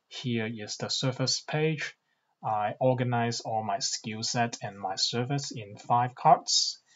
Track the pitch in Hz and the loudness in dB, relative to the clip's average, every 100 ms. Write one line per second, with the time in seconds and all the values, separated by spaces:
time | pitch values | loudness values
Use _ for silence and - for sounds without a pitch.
0 | - - 127 117 110 113 104 - 110 - | -16 -8 -2 0 -2 -4 -8 -6 -4 -2
1 | 135 120 - - - 151 156 147 - - | -2 0 0 -2 -2 0 2 0 -4 -10
2 | _ _ _ _ 127 107 104 - 131 123 | _ _ _ _ -4 0 0 2 4 4
3 | 123 120 120 117 123 110 107 98 - - | 2 2 0 -2 -4 -4 -2 -2 -2 -6
4 | 117 110 117 127 117 - 110 98 95 95 | -6 -6 -2 0 0 -2 -10 -8 -6 -2
5 | - 117 123 143 - 120 104 101 - 120 | 0 0 -2 -2 -4 -8 -12 -8 2 2
6 | 123 - 156 180 - - - - _ | 2 4 6 6 6 2 0 -4 _